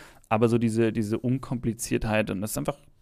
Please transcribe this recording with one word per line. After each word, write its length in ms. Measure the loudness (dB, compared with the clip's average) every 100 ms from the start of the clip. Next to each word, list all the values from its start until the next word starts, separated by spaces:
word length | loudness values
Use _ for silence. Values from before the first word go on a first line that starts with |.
| -20 -16 -2
aber 220 | 2 4
so 80 | 4
diese, 340 | 2 2 2
diese 260 | 2 -2 -2
Unkompliziertheit 1120 | 0 -2 -4 -4 -4 -4 -2 -2 0 0 0
und 120 | -4
das 100 | -4
ist 60 | -4
einfach, 180 | -4 -6 _ _